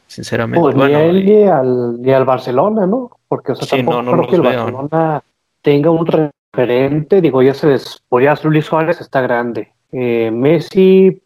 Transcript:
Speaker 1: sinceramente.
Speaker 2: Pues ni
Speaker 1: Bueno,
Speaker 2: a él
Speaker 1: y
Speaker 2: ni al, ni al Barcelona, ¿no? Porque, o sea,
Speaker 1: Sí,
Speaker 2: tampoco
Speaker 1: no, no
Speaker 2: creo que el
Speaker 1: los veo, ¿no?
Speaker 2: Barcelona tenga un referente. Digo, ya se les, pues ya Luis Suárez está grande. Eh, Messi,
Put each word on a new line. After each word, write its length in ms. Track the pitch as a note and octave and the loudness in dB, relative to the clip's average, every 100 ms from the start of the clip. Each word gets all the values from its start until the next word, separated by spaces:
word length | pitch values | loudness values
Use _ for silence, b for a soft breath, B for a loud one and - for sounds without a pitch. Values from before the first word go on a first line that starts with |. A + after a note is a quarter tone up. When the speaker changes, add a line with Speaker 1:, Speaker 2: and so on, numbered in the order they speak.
| _ | _
Speaker 1:
sinceramente. 540 | - - A2+ A#2 B2 | -16 -8 -6 -2 0
Speaker 2:
Pues 140 | C#3+ C3+ | 0 2
ni 40 | |
Speaker 1:
Bueno, 160 | C#3 D3 | 2 2
Speaker 2:
a 40 | |
él 160 | D#3+ F#3+ | 2 2
Speaker 1:
y 60 | F#3+ | 2
Speaker 2:
ni 120 | G#3+ | 4
al, 560 | G3+ D3+ B2+ B2 A#2+ A#2+ | 4 2 0 -2 -4 -4
ni 100 | B2+ | 0
al 120 | C3+ | 2
Barcelona, 640 | C3 B2+ B2+ B2 G3+ A3 F#3 | 2 -2 -2 0 0 0 -2
¿no? 240 | B3+ B3 _ - | -2 -6 _ -8
Porque, 240 | C3 - | -8 -6
o 20 | |
sea, 120 | - C#3 | -8 -4
Speaker 1:
Sí, 100 | C3 | -2
Speaker 2:
tampoco 240 | B2 A#2+ | -2 -2
Speaker 1:
no, 140 | B2 - | -2 -2
no 60 | |
Speaker 2:
creo 80 | B2 | 0
que 60 | F3 | 0
el 60 | |
Speaker 1:
los 100 | B2+ | 0
veo, 180 | B2 A2+ | 0 -4
¿no? 60 | B2+ | -8
Speaker 2:
Barcelona 440 | C#3+ D#3+ D#3+ D3 - _ _ _ | -6 -2 -2 -4 -10 _ _ _
tenga 300 | D3+ C#3+ D#3+ | 0 2 2
un 160 | E3 D#3+ | 0 0
referente. 1120 | E3 D3 - _ - A#2+ B2 C#3 D3+ D3+ G3 | -2 -2 -6 _ -4 0 0 0 -2 0 2
Digo, 220 | D#3+ C3 | 2 2
ya 100 | C3 | 2
se 140 | C3+ D3+ | 2 0
les, 360 | B2+ - - - | 0 -4 -18 -4
pues 160 | B2 | 0
ya 140 | C#3+ D3+ D#3 | 2 0 0
Luis 160 | D3+ | 0
Suárez 360 | - D#3+ D#3+ E3+ | 0 -2 -2 -4
está 180 | A#2 C#3 | -4 -4
grande. 520 | B2+ A#2+ A#2+ A2+ - _ _ | -2 -2 -4 -8 -12 _ _
Eh, 380 | C3+ B2 A#2 A2+ | -6 -2 -2 -2
Messi, 880 | A#2 C#3 E3 - F#3+ F#3+ F#3+ F#3+ F#3 | 0 0 0 0 2 4 6 4 0